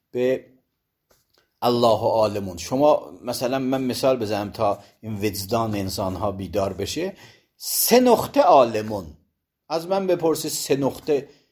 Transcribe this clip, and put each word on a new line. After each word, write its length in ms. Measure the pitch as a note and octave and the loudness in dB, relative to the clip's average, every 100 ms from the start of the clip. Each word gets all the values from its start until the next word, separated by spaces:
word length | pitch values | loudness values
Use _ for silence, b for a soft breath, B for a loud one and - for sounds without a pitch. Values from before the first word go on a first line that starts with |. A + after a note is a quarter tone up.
| _ | _
به 360 | B2 B2+ C3 - _ _ _ _ _ _ _ _ _ _ - | -2 0 -2 -6 _ _ _ _ _ _ _ _ _ _ -4
الله 380 | A#2+ A#2+ A#2 G#2 | 0 2 4 4
عالمون. 560 | A2+ A2+ G#2+ G#2 G2 F2 | 2 2 0 0 -6 -8
شما 640 | - C3 D3 - - F2+ | -6 2 4 2 0 -14
مثلاً 360 | A#2+ B2 B2 C3+ | -10 -6 -4 -2
من 240 | B2+ C3 | -2 -2
مثال 340 | C3 A2+ C3+ B2+ | -2 0 0 0
بزنم 360 | G#2 G#2 G#2 | 0 -4 -6
تا 300 | G2+ G#2+ G2+ B B | -2 -2 -2 B B
این 140 | A2 | -10
وجدان 600 | G#2 G#2 F#2+ G2 A#2 A2+ | -4 -4 -4 -4 -2 -2
انسان‌ها 580 | G#2 F#2+ G#2 F#2+ F2+ G2 | -4 -4 -4 -4 -4 -4
بیدار 400 | G2 F#2 G2 F#2+ | -6 -6 -4 -4
بشه، 440 | F#2 G2 D3+ F#3+ - B B B _ | -4 -8 -6 -8 -10 B B B _
سه 440 | - - - A#3+ | -6 -2 4 4
نقطه 400 | B3 A3+ - C#4+ | 6 4 2 2
عالمون. 760 | C#4 D3+ A#2+ A2 G#2+ G#2 E2 D2 _ _ _ _ - | 6 8 6 2 -4 -6 -10 -16 _ _ _ _ -8
از 180 | D#3+ E3+ | -6 -2
من 200 | G3 F#3+ | -2 0
بپرسی 420 | F3 E3 D#3 D#3 | 0 0 0 -2
سه 280 | - - C3+ | -6 -2 0
نقطه، 520 | C3 A#2 - C#3+ - b b | 0 -4 -2 -2 -2 b b